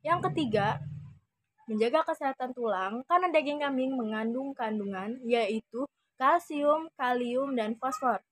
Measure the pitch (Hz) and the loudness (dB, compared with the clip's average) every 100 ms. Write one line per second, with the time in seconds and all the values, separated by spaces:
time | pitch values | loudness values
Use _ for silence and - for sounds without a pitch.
0 | 302 349 359 339 269 208 202 - - - | 2 2 2 0 2 2 2 -2 -6 -10
1 | - - _ _ _ _ - 214 233 311 | -14 -20 _ _ _ _ -6 0 4 4
2 | 330 311 269 247 254 254 226 190 190 226 | 2 0 -2 -4 -8 -2 -2 0 -2 -4
3 | - 359 359 311 277 294 285 262 262 262 | 2 2 4 2 2 -2 0 0 0 0
4 | 220 220 220 240 277 277 226 214 196 190 | -2 -2 -2 -2 -6 -6 -4 -2 -4 -4
5 | 202 254 240 240 208 220 _ 233 285 _ | -6 -6 0 2 2 -2 _ -8 -8 _
6 | _ _ 269 339 - 302 294 311 320 - | _ _ 2 2 0 0 2 2 0 -4
7 | 254 247 240 247 277 254 214 226 262 262 | -2 0 0 -2 0 -2 -2 -2 -4 0
8 | 254 208 _ | 0 0 _